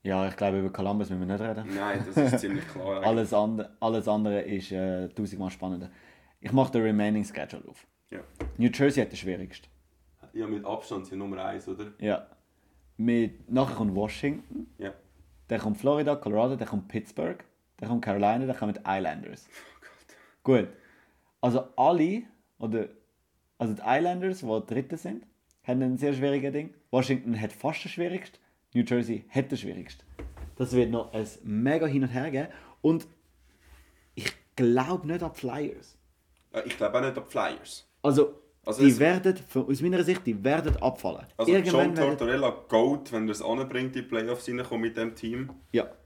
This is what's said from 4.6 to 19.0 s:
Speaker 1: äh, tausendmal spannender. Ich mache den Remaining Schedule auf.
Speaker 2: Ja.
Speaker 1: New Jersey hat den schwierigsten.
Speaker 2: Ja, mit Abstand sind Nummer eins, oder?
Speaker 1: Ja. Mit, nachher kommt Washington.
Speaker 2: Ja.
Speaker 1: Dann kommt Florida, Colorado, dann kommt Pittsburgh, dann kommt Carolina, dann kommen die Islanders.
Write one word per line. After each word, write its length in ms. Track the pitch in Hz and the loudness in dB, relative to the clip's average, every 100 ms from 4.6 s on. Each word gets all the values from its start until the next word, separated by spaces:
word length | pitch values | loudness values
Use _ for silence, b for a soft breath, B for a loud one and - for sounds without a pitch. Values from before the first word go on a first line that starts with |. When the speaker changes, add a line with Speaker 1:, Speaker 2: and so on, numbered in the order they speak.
| 95 | -4
Speaker 1:
äh, 360 | 95 92 92 90 | -4 -2 -2 -4
tausendmal 420 | - 101 95 92 | -6 -6 -4 -8
spannender. 380 | - 92 90 87 b b b b b | -6 -6 -6 -10 b b b b b
Ich 120 | 104 | 0
mache 200 | 131 131 | 2 4
den 100 | 120 | 2
Remaining 420 | 110 107 104 107 | 4 4 2 0
Schedule 380 | 101 - 71 - - | -2 -8 -10 -12 -16
auf. 180 | - _ _ _ | -20 _ _ _
Speaker 2:
Ja. 100 | 95 - - - - | -16 -16 -10 -10 2
Speaker 1:
New 100 | 120 | 0
Jersey 340 | - 139 139 | 4 4 4
hat 100 | 104 | 0
den 40 | 92 | -4
schwierigsten. 500 | 95 92 92 - - _ _ _ _ _ - | -8 -6 -8 -14 -20 _ _ _ _ _ -14
Speaker 2:
Ja, 120 | 113 107 | -8 -6
mit 160 | 104 98 | -6 -6
Abstand 400 | 113 - 98 92 | -8 -8 -10 -8
sind 140 | 95 | -8
Nummer 220 | 98 92 | -8 -6
eins, 240 | 95 95 - | -6 -6 -8
oder? 240 | 95 104 - | -10 -10 -2
Speaker 1:
Ja. 260 | 104 98 - - _ _ _ _ _ - | 0 0 -2 -20 _ _ _ _ _ 0
Mit, 500 | 113 117 117 - - | 2 4 2 -2 -2
nachher 260 | 123 131 113 | 0 0 0
kommt 180 | 107 | 0
Washington. 720 | 95 107 - 143 151 - 302 - - | 0 -2 -2 -4 -4 -8 -12 -12 -12
Speaker 2:
Ja. 160 | 98 - _ _ - _ - | -12 -12 _ _ -20 _ -6
Speaker 1:
Dann 120 | 113 | -2
kommt 180 | 107 104 | -2 0
Florida, 380 | 139 147 147 143 | 2 2 2 -2
Colorado, 400 | 110 104 123 135 | 0 2 2 0
dann 120 | 113 | -4
kommt 200 | 104 92 | -6 -4
Pittsburgh, 540 | 113 98 - 170 180 - _ _ _ | -8 -6 -6 -6 -6 -16 _ _ _
dann 100 | 110 | -4
kommt 160 | 117 | -2
Carolina, 400 | 113 101 101 117 | 0 2 4 2
dann 120 | 131 - | 0 -2
kommen 180 | 104 | -4
die 60 | 98 | -4
Islanders. 640 | - 98 | -2 0